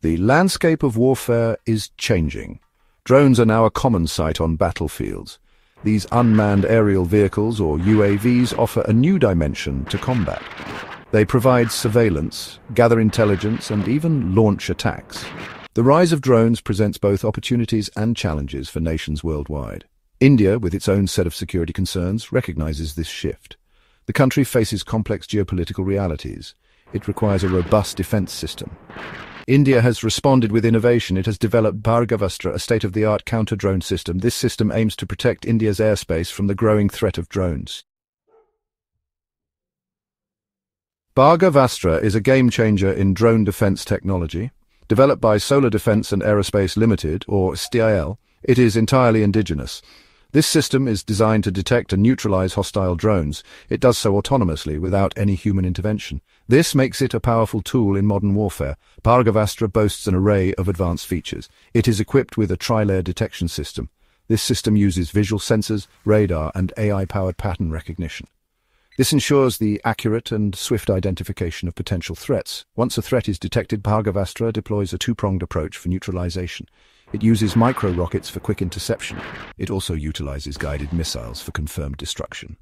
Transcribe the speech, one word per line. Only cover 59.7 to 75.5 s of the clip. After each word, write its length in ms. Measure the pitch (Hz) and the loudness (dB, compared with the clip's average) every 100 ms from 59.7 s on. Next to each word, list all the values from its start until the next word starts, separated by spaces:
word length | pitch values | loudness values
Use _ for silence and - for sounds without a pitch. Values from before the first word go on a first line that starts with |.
boasts 340 | 110 107 - - | 2 0 0 -2
an 100 | 92 | 2
array 380 | 98 104 92 95 | 4 2 2 -2
of 120 | 92 | -4
advanced 400 | 87 90 82 - | -2 -2 -4 -6
features. 420 | 87 - - - _ _ | -8 -6 -12 -14 _ _
It 140 | 117 110 | 0 0
is 120 | 104 | 0
equipped 380 | 107 135 127 - | 2 0 0 -2
with 140 | 104 | -2
a 60 | 92 | -2
tri-layer 440 | - 110 107 95 | -2 0 2 0
detection 460 | 87 90 110 - 85 | -2 -4 -6 -4 -6
system. 420 | - 71 - 60 _ _ _ _ | -6 -10 -10 -12 _ _ _ _
This 140 | 110 | -2
system 340 | - 117 - 107 | 0 -2 2 2
uses 360 | 101 87 82 | 2 0 -2
visual 280 | 101 104 107 | 0 0 -2
sensors, 480 | - 110 - 107 - _ 107 | 0 -2 0 -6 -6 _ 0
radar, 460 | 107 101 82 78 | 2 2 0 -4
and 180 | 95 92 - | -4 -4 -2
A 140 | 104 | -2
I-powered 460 | 101 92 104 92 90 | -2 -4 -4 -4 -4
pattern 340 | 104 87 85 | -6 -4 -4
recognition. 560 | 80 - 82 80 - - _ _ _ _ _ _ - | -6 -10 -10 -10 -10 -18 _ _ _ _ _ _ -2
This 160 | 131 | 2
ensures 460 | 151 - 143 131 - | 2 2 2 2 0
the 200 | 107 104 117 | -2 -2 -4
accurate 460 | 110 117 113 - | -2 -2 -2 -4
and 240 | 110 104 92 | -2 -2 -4
swift 340 | - 110 - | -4 -2 0
identification 800 | 95 95 90 87 98 87 - 90 | 0 0 -4 -8 -6 -6 -6 -8
of 80 | - | -8
potential 400 | - 92 - - | -6 -6 -6 -12
threats. 500 | - 117 - - - - | -4 -4 -4 -14 -12 -4
Once 220 | 120 - | -2 -2
a 40 | |
threat 280 | - 123 - | -2 -2 -2
is 100 | 98 | -6
detected, 420 | 90 120 98 107 | -4 -4 -4 -4
Bhargavastra 720 | 101 107 107 98 92 - 113 | -2 -2 0 -4 -6 -4 -4
deploys 400 | 110 - 104 98 | -4 -4 -4 -4
a 60 | 95 | -4
two-pronged 460 | - 117 104 95 | -4 -2 -2 -2
approach 340 | 87 | -4